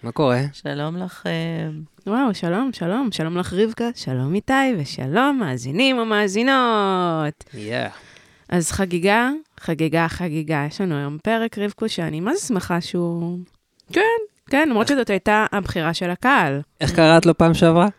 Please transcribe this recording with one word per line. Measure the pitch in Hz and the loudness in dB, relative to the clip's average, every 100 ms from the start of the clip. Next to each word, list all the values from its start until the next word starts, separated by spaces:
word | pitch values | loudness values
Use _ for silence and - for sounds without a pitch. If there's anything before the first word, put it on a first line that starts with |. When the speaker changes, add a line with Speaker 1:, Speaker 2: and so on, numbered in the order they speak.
Speaker 1:
מה | 117 | -8
קורה? | 117 143 123 143 | 0 2 2 0
Speaker 2:
שלום | - 147 143 151 175 | -6 -8 -6 -6 -6
לכם. | 185 - 180 165 165 165 160 156 156 _ - | -8 -8 -6 -4 -4 -6 -6 -8 -14 _ -4
Speaker 3:
וואו, | 226 269 | 0 0
שלום, | 196 170 180 269 | -2 -2 -2 -2
שלום. | 226 170 220 269 | -4 -4 -2 -2
שלום | 180 160 175 | -2 -4 -2
לך, | 180 | -4
רבקה, | 180 220 226 233 | 0 0 0 -6
שלום | 240 - 131 131 | -6 -6 -4 -2
איתי, | 190 - 269 262 220 | -2 0 0 2 0
ושלום, | 139 - 131 175 277 277 | -4 -6 -2 0 0 0
מאזינים | 180 127 117 160 269 254 | -2 -4 -4 0 2 2
ומאזינות. | 226 208 208 196 247 269 240 220 196 185 175 160 151 - - | 0 0 0 0 2 2 2 2 0 0 0 0 -2 -6 -16
Speaker 1:
יא. | 127 107 123 117 - - - _ _ _ | -12 -6 -4 -6 -8 -20 -20 _ _ _
Speaker 3:
אז | 180 160 | -2 -2
חגיגה, | - 190 175 180 214 247 302 311 - | -2 -2 0 2 2 2 -2 -10 -12
חגיגה, | - 151 160 165 165 | -6 -2 0 0 0
חגיגה. | - 175 151 151 156 147 | -2 -4 -4 -2 -2 -4
יש | - | -4
לנו | 190 147 | -2 -2
היום | 143 151 | -4 -6
פרק, | - 226 226 - | -4 -2 -2 -4
רבקו, | 202 - 220 | -6 -4 -6
שאני | - 160 151 | -4 -6 -4
מה | 185 | -2
זה | 359 - | -4 -2
שמחה | 196 - 170 | -4 -2 -4
שהוא... | - 180 175 170 170 175 180 _ _ _ _ | -2 -4 -2 -4 -6 -8 -12 _ _ _ _
כן, | - 440 466 427 _ - | 0 2 0 -4 _ -2
כן, | 277 311 | 0 2
למרות | 220 233 | 2 2
Speaker 1:
איך | 285 | 0
Speaker 3:
שזאת | 233 | 0
הייתה | 196 220 214 214 | 0 2 2 2
הבחירה | 208 180 185 160 | -2 -2 -2 -2
של | 170 175 | -2 -4
הקהל. | 180 247 269 165 139 147 _ | -2 2 4 2 -2 -6 _
Speaker 1:
איך | 156 175 | -2 6
קראת | 160 165 170 | 8 8 8
לו | 160 | 6
פעם | 165 | 4
שעברה? | 160 170 165 196 | 6 6 6 4